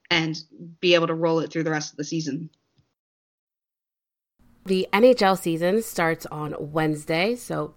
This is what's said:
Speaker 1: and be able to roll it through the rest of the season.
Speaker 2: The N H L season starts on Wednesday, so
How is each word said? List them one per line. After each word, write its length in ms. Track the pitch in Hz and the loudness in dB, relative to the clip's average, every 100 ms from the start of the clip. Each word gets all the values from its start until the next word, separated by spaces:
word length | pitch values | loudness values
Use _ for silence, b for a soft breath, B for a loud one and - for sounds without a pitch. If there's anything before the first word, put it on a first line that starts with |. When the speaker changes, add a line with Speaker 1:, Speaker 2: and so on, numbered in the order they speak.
| - | -2
Speaker 1:
and 320 | 170 160 160 - - 170 165 | -2 -2 -6 -12 -20 -20 -2
be 160 | 180 170 | 4 4
able 120 | 165 | 4
to 60 | |
roll 260 | 165 165 165 | 0 0 0
it 120 | 151 | -2
through 120 | 165 | -4
the 80 | 160 | -2
rest 200 | 156 151 | -2 -6
of 60 | - | -10
the 60 | 147 | -6
season. 440 | 165 156 165 160 _ _ _ _ _ _ _ _ _ _ _ _ _ _ _ _ _ _ _ _ _ | -4 -4 -6 -8 _ _ _ _ _ _ _ _ _ _ _ _ _ _ _ _ _ _ _ _ _
Speaker 2:
The 240 | 185 185 - | -2 -2 0
N 120 | 202 254 | 6 6
H 180 | 247 | 6
L 120 | 196 185 | 4 2
season 460 | 175 160 175 214 | 0 0 0 0
starts 460 | 220 - 165 160 - | -2 -2 -2 -2 -6
on 260 | 151 151 - | -10 -8 -8
Wednesday, 760 | 147 160 156 151 147 165 202 240 | -6 -2 0 -2 -2 -2 0 -2
so 380 | - 156 151 | -6 -6 -8